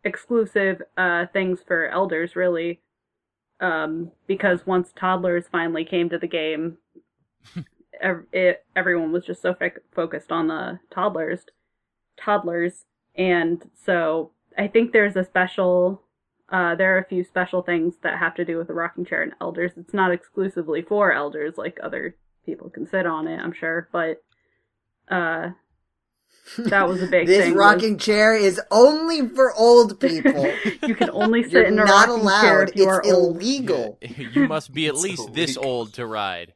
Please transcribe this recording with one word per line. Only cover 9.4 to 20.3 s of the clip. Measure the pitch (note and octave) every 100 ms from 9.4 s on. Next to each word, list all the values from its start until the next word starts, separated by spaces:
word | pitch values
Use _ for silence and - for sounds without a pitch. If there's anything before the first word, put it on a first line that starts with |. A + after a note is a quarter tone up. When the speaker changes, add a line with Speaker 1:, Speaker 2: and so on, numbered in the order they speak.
Speaker 1:
so | F3+
fic-, | F3+ F3 - _
focused | - E3 D3+ -
on | E3 D#3+
the | D#3 B2+ F3+ _
toddlers, | F#3+ G3+ E3+ D#3+ F3+ _ _ _ _ _ _ _ -
toddlers, | - G3+ E3+ E3+ F3 - _ _ _ -
and | F#3 F3 E3 E3+ -
so | _ - F3 D#3+ D#3+ D3+ _ _ -
I | G3+
think | A3+ A#3
there's | A3+ G3+ F#3+
a | F#3
special, | F#3 F#3 - F3+ F3+ F3+ G3 _ _ _ _ -
uh, | F3+ F3 E3+
there | F#3+ F#3+
are |
a | F#3
few | F#3
special | F3+ F#3 F3+ F3+
things | F3+ E3+ E3 -
that | D#3+ D#3+
have | E3+ F3
to | E3+
do | E3
with | E3
the |
rocking | D#3+ E3+ -
chair | F3+ E3
and | D#3+ -
elders. | F3 D#3+ F3 E3+
It's | F3
not | G3+ F#3
exclusively | F3 _